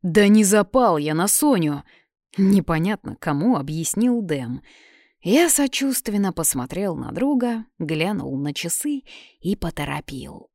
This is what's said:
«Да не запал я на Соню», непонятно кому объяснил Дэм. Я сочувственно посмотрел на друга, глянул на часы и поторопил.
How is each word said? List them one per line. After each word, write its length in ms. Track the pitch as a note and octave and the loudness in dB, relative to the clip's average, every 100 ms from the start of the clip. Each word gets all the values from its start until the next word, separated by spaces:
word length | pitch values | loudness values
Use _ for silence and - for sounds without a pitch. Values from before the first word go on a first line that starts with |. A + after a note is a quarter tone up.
«Да 260 | F#3 E3 G3+ | 2 4 6
не 160 | G#3+ | 6
запал 540 | G3+ G#3+ G3+ C4 A#3+ D#3+ | 6 2 2 2 4 2
я 160 | D3 | 0
на 140 | D#3 F#3+ | 0 0
Соню», 540 | - D4+ A3+ D#3 C#3+ - _ _ _ _ - | 2 2 2 0 -4 -10 _ _ _ _ 0
непонятно 800 | G3 G3 E3 D#3+ F3 G#3+ - - | 4 4 2 0 0 -4 -8 -8
кому 400 | - C#3+ G3+ G#3+ | -4 0 2 0
объяснил 680 | C#3+ D#3 D#3+ - B3 A#3+ | -2 -6 -4 0 0 0
Дэм. 400 | F#3+ D3 A#2+ B2+ _ _ _ _ _ _ | -2 -4 -4 -8 _ _ _ _ _ _
Я 280 | - B3+ E4+ | 2 4 4
сочувственно 840 | - C#4 - C4+ B3+ - G#3 G3 | 2 0 0 -2 -4 -4 -2 -2
посмотрел 640 | E3 D#3+ - B2 F3 G3+ | 0 -2 -2 -6 -4 -4
на 160 | D#3+ - | -6 -8
друга, 540 | - C4+ C4+ A#3+ A3+ A3 _ | -4 0 0 0 -4 -8 _
глянул 580 | D#3 D#3 E3+ F3 C3+ C3+ | -4 -2 0 -2 -4 -4
на 160 | C#3+ | -4
часы 480 | C#3 E3+ - D4+ C#4+ - - - _ | -4 -6 -4 -4 -6 -8 -20 -20 _
и 160 | - G#3 | -6 -4
поторопил. 920 | E3+ - C#3+ D3 - C#3 - - - | -4 -6 -6 -8 -10 -14 -14 -18 -20